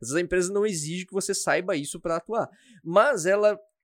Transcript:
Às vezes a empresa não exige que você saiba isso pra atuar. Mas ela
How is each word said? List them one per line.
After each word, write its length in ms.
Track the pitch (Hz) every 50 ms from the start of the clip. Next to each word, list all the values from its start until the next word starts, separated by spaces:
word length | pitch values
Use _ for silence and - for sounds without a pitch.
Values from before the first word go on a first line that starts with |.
Às 60 | 113
vezes 80 | 117 139
a 60 | 170
empresa 300 | 180 170 180 180 175 180
não 140 | 202 202 208
exige 400 | 220 190 156 147 151 170 180 180
que 80 | - 185
você 220 | 196 190 - 196
saiba 400 | - - - 143 160 180 185 190
isso 240 | 143 143 - - 165
pra 160 | - 175 165
atuar. 340 | 170 - - 220 226 156 - - _ _ _ 226 180 _
Mas 440 | 165 170 202 - 294 269 190 156
ela 320 | 180 196 208 208 214 208 202 - _ _ _